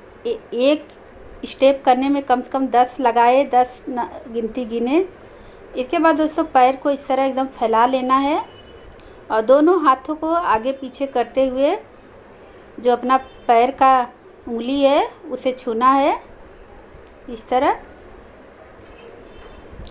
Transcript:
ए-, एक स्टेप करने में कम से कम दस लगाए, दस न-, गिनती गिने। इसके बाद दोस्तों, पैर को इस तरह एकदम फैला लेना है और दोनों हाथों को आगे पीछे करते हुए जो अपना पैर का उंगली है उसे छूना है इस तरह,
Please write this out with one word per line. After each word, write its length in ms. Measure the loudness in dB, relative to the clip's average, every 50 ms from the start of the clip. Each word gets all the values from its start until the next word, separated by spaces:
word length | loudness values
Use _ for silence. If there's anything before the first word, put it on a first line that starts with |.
| -20 -20 -20 -10 -8
ए-, 140 | -8 -8 -8 -8 -8 -4
एक 340 | 0 2 2 2 0 -2 -10 -20 -20 -20 -20 -20 -20 -20 -20 -18 -14 -10
स्टेप 360 | -10 -2 2 4 4 4 4 2
करने 240 | 2 2 2 2 0
में 140 | 0 0 0
कम 180 | 0 -2 -2
से 80 | -2 -4
कम 180 | -4 -4 -2 0
दस 320 | 2 2 2 2 0 -2
लगाए, 460 | -2 0 2 4 4 4 4 4 2
दस 380 | 2 2 2 2 0 -2 -10 -14 -10
न-, 320 | -8 -8 -8 -8 -10 -16 -16 -10
गिनती 380 | -8 -6 -6 -6 -6 -8 -8
गिने। 420 | -6 -4 -4 -2 0 0 0 0 -2 -6 -14 -20 -20 -20 -20 -20 -20 -20 -20 -20 -12 -10
इसके 240 | -10 -6 -4 -2 0
बाद 180 | 2 2 2 2
दोस्तों, 280 | 0 -2 -2 -4 -4
पैर 300 | 0 2 4 4 4 2
को 160 | 0 -2 -4
इस 160 | -4 -4 -4 -4
तरह 160 | -2 -2 -2
एकदम 240 | -2 -2 -4 -4 -6
फैला 380 | -6 -4 -4 0 2 2 2
लेना 320 | 2 2 -2 -2 0 0 0
है 280 | 0 0 -2 -2 -4 -8 -14 -20 -20 -20 -20 -20 -20 -20 -20 -20 -20 -20 -20 -20 -10 -4
और 120 | -4 -2 2
दोनों 400 | 4 4 4 6 4 4 4 2
हाथों 320 | 2 2 0 -2 -8 -8
को 120 | -6 -4 -4
आगे 460 | -2 -2 0 0 -2 -2 -2 -4 -6
पीछे 340 | -6 -10 -14 -10 -8 -8 -4
करते 400 | -2 -4 -4 -2 -2 -2 -2 -2
हुए 320 | 0 0 0 0 -2 -4 -6 -12 -20 -20 -20 -20 -20 -20 -20 -20 -20 -20 -20 -20 -20 -20 -20 -20 -18 -4
जो 140 | -2 0
अपना 260 | 0 0 0 0 0 0 -2 -4 -16 -6 -2 2
पैर 240 | 2 4 2 2 2
का 380 | 2 4 4 4 4 0 -2 -8 -16 -20 -20 -20 -20 -14 -10
उंगली 340 | -8 -8 -6 -4 0 2
है 280 | 2 2 4 2 0 -2 -6 -12 -14 -12
उसे 220 | -12 -6 -6 -6 -6
छूना 380 | -4 -6 -6 -4 0 2 2
है 320 | 4 4 2 0 0 -2 -6 -14 -20 -20 -20 -20 -20 -20 -20 -20 -20 -20 -20 -20 -20 -20 -20 -20 -20 -20 -18 -16
इस 200 | -16 -16 -8 -4
तरह, 300 | -2 0 0 0 -2 -4 -8 -16 -20 -20 -20 -20 -20 -20 -20 -20 -20 -20 -20 -20 -20 -20 -20 -20 -20 -20 -20 -20 -20 -20 -20 -20 -20 -20 -20 -20 -20 -20 -20 -20 -20 -20 -20 -20 -20 -18 -18 -18